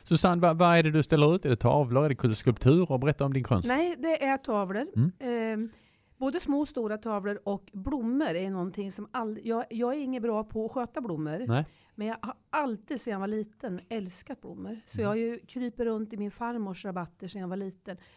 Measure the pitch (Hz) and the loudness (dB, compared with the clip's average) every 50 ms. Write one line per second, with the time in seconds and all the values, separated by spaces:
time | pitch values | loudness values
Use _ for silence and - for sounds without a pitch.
0 | - - 170 - - 185 175 175 180 170 160 165 180 170 170 170 160 156 151 156 | -2 2 4 6 6 4 6 6 6 6 6 6 6 8 8 8 6 6 6 4
1 | 139 - 165 147 147 151 175 196 - 135 120 - - 120 139 147 139 120 123 135 | 4 6 6 6 8 8 6 4 4 2 2 4 4 4 6 4 4 4 4 4
2 | 151 151 131 - - 113 107 - - 131 110 - - 127 156 180 175 - 135 123 | 4 2 2 2 2 2 2 2 2 2 2 2 2 2 2 2 2 2 0 0
3 | 135 147 143 - 139 139 135 131 123 - 120 95 - 240 254 294 349 359 330 - | 2 0 0 0 0 0 0 0 0 2 2 2 2 2 2 2 0 0 -2 -2
4 | 277 330 320 294 277 269 269 262 - 269 220 208 196 180 190 214 285 392 - 113 | 0 0 0 2 0 0 -2 -2 -2 -2 -2 0 0 -2 -2 -4 -4 -2 0 2
5 | 135 185 - - 269 247 240 233 226 220 220 214 226 220 - - _ _ _ _ | 2 2 0 -4 -4 -4 -2 -2 -2 -2 -2 -4 -6 -6 -10 -16 _ _ _ _
6 | _ _ _ - 262 277 269 359 - 302 277 285 302 - - 254 220 208 214 214 | _ _ _ -4 -4 -2 -2 -2 0 0 0 0 0 -2 -2 -4 -4 -4 -4 -6
7 | 214 226 214 202 185 202 208 202 - 202 202 185 - - - 190 190 277 302 262 | -4 -4 -4 -2 -2 -4 -4 -4 -4 -6 -6 -6 -8 -12 -12 -8 -4 -4 -2 -2
8 | 220 226 254 285 311 202 165 175 190 190 190 180 175 190 180 208 196 196 185 - | 0 0 0 0 0 0 0 -2 -2 -4 -2 -2 -4 -4 -4 -6 -8 -6 -8 -10
9 | 208 - - 254 226 214 214 - - 226 233 226 226 - 233 226 240 240 277 302 | -10 -8 -6 -6 -4 -6 -6 -6 -4 -4 -2 -2 -4 -4 -4 -2 -2 -2 -2 -2
10 | 277 254 262 247 214 233 214 214 214 214 - 220 220 220 - 262 240 - - 311 | -4 -4 -4 -2 -2 -2 -2 -2 -2 -4 -4 -4 -4 -4 -4 -4 -6 -6 -6 -6
11 | 247 202 165 147 156 151 156 196 254 117 117 139 156 - - _ _ _ _ - | -6 -4 -4 -4 -4 -4 -4 -4 -2 0 0 0 0 -2 -8 _ _ _ _ -8
12 | 214 220 - - - 240 - _ _ _ - 311 285 247 220 196 - - 294 - | -6 -6 -6 -8 -10 -12 -12 _ _ _ -2 0 0 0 -2 -6 -6 -8 -8 -6
13 | - 240 202 190 190 202 214 214 214 214 _ _ - 208 180 175 - - 226 220 | -4 -4 -4 -4 -4 -4 -4 -4 -4 -6 _ _ -8 -8 -8 -8 -8 -8 -8 -6
14 | 190 180 - - - - 262 - - - 170 - 185 196 233 220 - - - 240 | -6 -8 -8 -10 -10 -10 -12 -12 -14 -14 -14 -12 -12 -12 -12 -12 -14 -8 -4 -2
15 | 214 202 214 226 233 233 233 233 - - - 247 247 240 240 - 233 233 220 214 | 0 0 0 0 -2 -2 -4 -8 -10 -10 -8 -6 -6 -4 -4 -2 -2 -2 -2 -2
16 | 220 214 226 202 208 202 - - 240 233 240 233 208 196 180 - - 196 180 180 | -4 -6 -6 -6 -6 -6 -6 -6 -6 -6 -4 -4 -4 -6 -6 -8 -8 -8 -6 -6
17 | 170 170 _ - 196 175 220 196 185 175 185 196 196 190 185 - - 196 175 - | -8 -8 _ -14 -14 -12 -10 -8 -8 -6 -6 -6 -6 -8 -10 -12 -14 -14 -14 -14
18 | - - _ | -16 -20 _